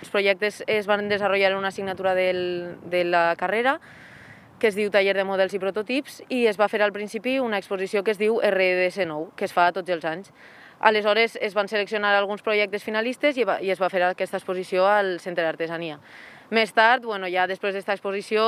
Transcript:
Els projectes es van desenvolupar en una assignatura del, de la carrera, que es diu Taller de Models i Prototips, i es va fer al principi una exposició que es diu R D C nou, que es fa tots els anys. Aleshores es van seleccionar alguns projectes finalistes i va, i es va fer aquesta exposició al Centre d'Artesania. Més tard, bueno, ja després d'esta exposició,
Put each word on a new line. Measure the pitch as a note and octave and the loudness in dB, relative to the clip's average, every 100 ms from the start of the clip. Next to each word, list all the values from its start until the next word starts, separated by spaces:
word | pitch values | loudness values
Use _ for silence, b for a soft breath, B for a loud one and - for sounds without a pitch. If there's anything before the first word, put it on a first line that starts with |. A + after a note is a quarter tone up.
Els | - | -4
projectes | G#3 G3 F#3+ G#3 - - | 0 2 2 -2 -4 -2
es | G#3+ G3 | -2 0
van | G#3 G#3 | 0 0
desenvolupar | G3+ G3+ G3 F#3+ | 0 0 2 2
en | G3 | 2
una | G3 | -4
assignatura | G3 G3 F#3 F#3+ | -4 -6 -2 0
del, | F#3 F#3 F#3 F3+ F3 F3 - | 2 2 0 -2 -6 -8 -12
de | F3 F3+ | -4 0
la | F3 F3 E3+ E3+ | 2 2 2 0
carrera, | F#3 G#3+ B3+ D#4+ - B B B B B B - | -2 0 0 -2 -6 B B B B B B -2
que | A3 | 0
es | G3 | 0
diu | G#3 | 2
Taller | G3+ G3 G3 | 2 2 2
de | |
Models | F#3+ F#3+ F#3+ | 0 0 0
i | G3+ | -2
Prototips, | F#3+ G3+ G#3 C4+ - - - | -4 -4 -2 -4 -4 -10 -6
i | B3+ A#3 | 0 2
es | G3+ | 2
va | G3+ | 2
fer | G#3+ | 2
al | G#3 | 0
principi | G3+ G#3 A3 B3 C4+ | -2 -8 -6 -2 -2
una | A#3+ G3+ | -2 -4
exposició | - G3 F#3+ G#3 | -4 -6 -2 -2
que | G3 | 0
es | G3+ | 0
diu | G#3+ A#3 | 0 2
R | G#3+ F#3+ F#3 F3+ | 2 4 2 2
D | F3+ | 0
C | F#3+ | 0
nou, | E3+ D3+ E3+ - | -4 -4 -8 -8
que | |
es | - | -2
fa | F#3+ F3 | 2 2
tots | F#3+ F3 | 2 -4
els | E3+ | -4
anys. | E3 E3 G3+ - B B B B | -4 -8 -10 -20 B B B B
Aleshores | A3 G#3+ G#3 G#3+ A3+ - | 2 2 2 2 2 0
es | G#3+ G3 | -4 -2
van | G3 | 0
seleccionar | G#3+ G3 G#3+ G#3 G3+ | -2 -2 -2 2 2
alguns | G3 G#3 | 2 -2
projectes | A3+ G#3 G#3 G3+ | 0 0 0 -2
finalistes | - A3 A#3 B3 C#4+ C4 | -4 -4 -2 0 0 2
i | |
va, | G3+ E3 | 0 0
i | F#3+ | -2
es | F#3 | 0
va | F3+ | 0
fer | F#3 | 2
aquesta | F3+ F3+ F#3 F#3+ | 0 0 -4 -6
exposició | - F#3 F3+ F#3 G3 | -6 -6 -2 2 4
al | G#3 G3 E3+ | 4 2 -4
Centre | F#3 F3 | -6 -2
d'Artesania. | D#3+ D#3 E3 E3 E3 D3 - B B B B | -2 -2 -6 -6 -8 -10 -16 B B B B
Més | A3+ A3 | 0 2
tard, | A3+ A3 B3+ | 4 4 4
bueno, | A#3 G3 F#3 | 0 -6 -2
ja | F3+ F3+ | 0 -2
després | F#3+ G3+ | -2 -4
d'esta | G3 G3+ | -4 -4
exposició, | G3 G3+ G3 - G#3+ | -4 -4 -6 -2 2